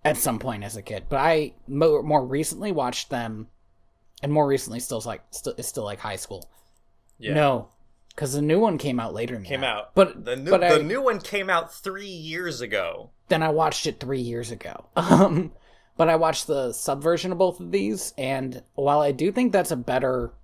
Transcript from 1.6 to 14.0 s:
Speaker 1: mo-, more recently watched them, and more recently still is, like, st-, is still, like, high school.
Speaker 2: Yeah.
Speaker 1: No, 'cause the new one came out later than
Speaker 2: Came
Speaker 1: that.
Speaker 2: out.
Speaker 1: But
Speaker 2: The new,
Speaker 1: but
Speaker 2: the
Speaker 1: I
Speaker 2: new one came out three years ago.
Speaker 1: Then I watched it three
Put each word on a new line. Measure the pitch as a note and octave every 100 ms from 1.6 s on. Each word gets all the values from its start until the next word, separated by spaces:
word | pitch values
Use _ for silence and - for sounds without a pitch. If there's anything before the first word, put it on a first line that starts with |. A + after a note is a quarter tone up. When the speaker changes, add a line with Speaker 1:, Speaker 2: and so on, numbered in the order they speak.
| -
Speaker 1:
mo-, | C#3 D#3+ D3+
more | D3+ D3
recently | B2+ C#3 D3+ E3 G#3
watched | E3 B2 B2 -
them, | B2+ A#2 A2 A2 _ _ _ _ _ _ -
and | C#3
more | D3+ C#3+
recently | C3+ - A#2
still | B2 A#2
is, | A2+
like, | G#2+ _
st-, | - - -
is | -
still, | -
like, | G#2 G2+
high | G#2+ F#2+
school. | - G2 E2+ _ _ _ _ _ _ _
Speaker 2:
Yeah. | A2
Speaker 1:
No, | D3+ D3 B2+ - _ - _ _
'cause | - C#3+
the | C#3
new | D3 E3+
one | A3 D#3+
came | C#3+ B2
out | A2+
later | F#2 A#2+
than | A#2+
Speaker 2:
Came | F#2 C3+
Speaker 1:
that. | C3+ G#2+
Speaker 2:
out. | - -
Speaker 1:
But | C#3+ -
Speaker 2:
The | A2 B2+
new, | C#3+
Speaker 1:
but | F#3+
Speaker 2:
the | F3 D3+
Speaker 1:
I |
Speaker 2:
new | D3+ A#3+
one | C4 G#3+
came | - G3+ F#3+
out | F3 D#3+
three | - G3 F#3+ G3+
years | F3+ D#3 D#3+ F3+ C3
ago. | A#2+ G#2 F2 E2 - _ _
Speaker 1:
Then | F#3
I | D#3+
watched | D3+ D#3 - D#3+
it |
three | -